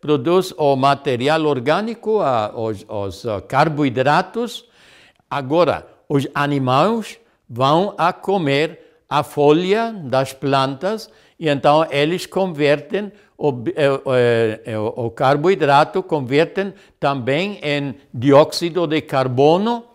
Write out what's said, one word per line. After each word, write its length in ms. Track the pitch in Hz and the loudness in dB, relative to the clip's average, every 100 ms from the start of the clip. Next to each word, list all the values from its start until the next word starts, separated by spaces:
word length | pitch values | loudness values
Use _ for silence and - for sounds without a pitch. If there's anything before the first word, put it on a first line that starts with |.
produz 540 | 143 147 127 180 185 - | 0 0 2 0 0 -2
o 180 | 151 | 0
material 680 | 135 139 139 - 123 131 160 | 2 2 2 -2 -2 0 0
orgânico, 760 | 156 139 123 160 220 226 220 214 | 0 -2 0 -2 -2 -8 -2 -2
a, 300 | 156 120 107 - | 0 0 -2 -4
os, 280 | 113 107 - | -6 -6 -10
os, 380 | 107 98 92 117 | -8 -8 -8 -6
ah, 160 | 101 | -6
carboidratos. 1200 | - 131 160 147 147 117 127 156 185 226 240 - _ _ _ - _ _ _ | -2 0 0 0 -2 0 0 0 -2 -6 -8 -10 _ _ _ -20 _ _ _
Agora, 580 | 135 131 160 160 90 - _ _ | -8 -2 2 2 0 -6 _ _
os 180 | 143 131 | -2 0
animais 840 | - 143 143 127 131 175 233 208 - _ _ _ | -2 -2 0 2 2 2 0 -6 -14 _ _ _
vão 480 | 117 135 156 202 190 | -2 2 2 0 -2
a 160 | 160 | -2
comer 680 | 180 - 196 151 139 156 175 - _ _ | -2 -4 -2 0 0 -2 -6 -20 _ _
a 120 | 135 | -4
folha 680 | 147 - 143 156 185 208 226 | -4 0 4 4 2 0 -2
das 400 | 220 143 127 135 | -8 -2 -2 -2
plantas, 760 | - 143 135 131 139 180 220 214 _ _ _ | -4 -2 0 0 -2 -6 -6 -10 _ _ _
e 120 | 165 | -2
então 360 | 139 151 151 160 | 2 4 4 2
eles 340 | 143 151 175 | 0 0 -2
convertem 880 | - - 190 151 143 147 143 185 202 - _ _ | -6 -4 -4 0 0 0 -2 -8 -8 -12 _ _
o, 160 | 151 127 117 170 | -4 -2 -6 0
eh, 240 | 143 135 135 | 0 0 0
eh, 540 | 127 123 117 113 110 | 2 2 2 0 -2
eh, 140 | - 110 | -8 -6
o 320 | 107 123 117 | -6 -4 -8
carboidrato, 920 | - 131 147 160 190 151 143 151 190 | 0 0 2 2 2 4 4 4 0
convertem 680 | 185 160 127 139 165 220 196 - _ _ | -4 -4 0 0 0 -2 -8 -10 _ _
também 600 | 147 139 120 139 196 196 | -4 -4 -2 -2 -4 -6
em 320 | 147 143 143 131 _ | -4 -4 -4 -8 _
dióxido 720 | 123 131 139 151 - 170 165 165 | -4 6 6 6 2 -4 -2 -2
de 160 | 156 | -2
carbono 840 | 147 143 127 123 143 170 214 240 233 | -2 -2 0 4 4 4 0 -4 -8